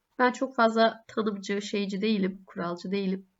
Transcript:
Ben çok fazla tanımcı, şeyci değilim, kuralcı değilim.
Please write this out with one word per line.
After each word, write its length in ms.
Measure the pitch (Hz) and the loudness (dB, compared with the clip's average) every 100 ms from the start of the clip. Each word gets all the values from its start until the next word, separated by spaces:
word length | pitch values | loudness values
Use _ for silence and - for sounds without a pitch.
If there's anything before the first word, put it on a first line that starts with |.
| _ - | _ 2
Ben 120 | 247 | 2
çok 240 | 247 262 - | 2 -2 2
fazla 480 | 226 220 226 220 - | 4 6 4 2 -6
tanımcı, 540 | - 214 202 190 202 | -4 -4 -4 -4 -6
şeyci 400 | 202 202 196 196 | -4 -4 -4 -2
değilim, 420 | 214 214 185 190 - | 0 0 0 -4 -12
kuralcı 440 | 196 175 175 185 | -8 -6 -6 -4
değilim. 360 | 196 190 190 - | -2 -2 -4 -6